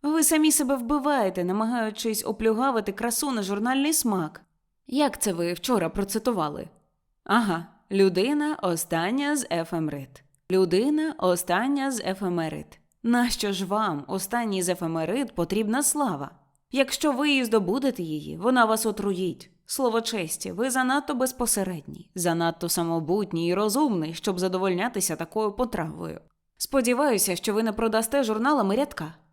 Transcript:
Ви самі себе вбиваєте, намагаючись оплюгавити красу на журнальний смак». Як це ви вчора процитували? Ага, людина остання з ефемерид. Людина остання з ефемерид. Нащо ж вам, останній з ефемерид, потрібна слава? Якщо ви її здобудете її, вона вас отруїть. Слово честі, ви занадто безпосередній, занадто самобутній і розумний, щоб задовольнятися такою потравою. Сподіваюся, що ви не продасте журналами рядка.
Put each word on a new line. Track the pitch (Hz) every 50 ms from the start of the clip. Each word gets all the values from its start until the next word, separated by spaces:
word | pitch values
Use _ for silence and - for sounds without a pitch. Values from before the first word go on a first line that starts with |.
| -
Ви | 285 302 330 311
самі | - 320 311 302 311
себе | 302 - 294 254 277
вбиваєте, | 262 240 233 294 294 262 294 294 262 214 190 185 185 175
намагаючись | 180 185 208 220 226 247 240 226 220 214 - - 226 220 214 -
оплюгавити | - 214 - 220 226 220 214 254 277 254 226 208 202
красу | 190 - - 240 233 - - 277
на | 254 226 196
журнальний | 185 202 208 220 247 262 269 277 302 320
смак». | 311 - 233 202 190 208 208 - - _ _ _ _ _ _ _ _ _ -
Як | - 269 294 277 - -
це | - 220 180
ви | 170 170 170 175
вчора | 170 - - 254 208 165 160
процитували? | - 208 196 196 - 220 214 254 233 190 156 147 147 - - 170 _ _ _ _ _ _ _ _ _ _ _
Ага, | - 196 233 233 202 170 165 170 - _ _ _ _
людина | 202 196 196 190 175 175 196 254 302 294 294 302 302 -
остання | - 185 170 165 - - 170 165 165 190 233 269 285 285 294
з | 285 240 -
ефемерид. | - 170 165 165 - 165 160 151 151 143 135 131 - - _ _ _ _ _ _
Людина | 185 185 190 175 175 185 233 285 302 302 311 320 - -
остання | - 180 175 175 - - 175 185 233 269 285 285 269 277
з | 262 226
ефемерид. | - - 190 190 208 180 180 170 160 156 151 151 151 - - _ _ _ _ _ -
Нащо | 226 240 247 240 240 233 - - 208 196
ж | 180 196
вам, | 180 196 214 220 202 160 143 139 -
останній | - 190 185 - - 240 233 220 196 185 180
з | 175
ефемерид, | 180 175 180 165 165 160 160 160 196 262 285 220 -
потрібна | - 170 165 190 208 220 202 226 269 285
слава? | - - 294 285 233 175 139 139 - - _ _ _ _ _ _ _
Якщо | - 262 269 262 - - - 302
ви | 277 240 294 302
її | 285 262 254
здобудете | 226 220 220 196 170 196 269 262 269 - - 175
її, | 160 156 151 147 151 151 165
вона | 180 233 254 247 233
вас | 220 220 220 220
отруїть. | 226 208 214 202 202 196 175 190 175 156 - - - _ _ _
Слово | - - - 269 240 220 233
честі, | 226 - 233 214 175 156 - - - 190
ви | 180 175 233 269
занадто | 240 262 254 254 262 285 285 - 294
безпосередній, | 240 262 254 254 - 240 226 - 208 190 185 180 156 - - 147 - 214 _ _
занадто | 185 170 175 165 170 170 165 165 165 175 170
самобутній | - 180 170 165 165 165 160 143 180 214 208 - - 165 165 170
і | 175
розумний, | 190 208 214 202 269 311 285 214 175 156 156 160
щоб | - - 220 190 180
задовольнятися | 180 190 175 185 185 196 180 175 196 247 247 196 180 - 165
такою | 156 170 - - 220 214 208
потравою. | 202 208 254 240 233 226 160 160 151 156 165 160 156 - _ _ _ _ _ _ _ _
Сподіваюся, | - - - 277 240 240 247 240 294 294 240 196 - 202 180
що | 170 - - 202
ви | 214 226
не | 226 202
продасте | 220 233 226 185 220 220 220 - 285 269
журналами | 220 220 214 226 269 302 277 214 190 196
рядка. | 240 285 285 - - 160 151 165 _ _ _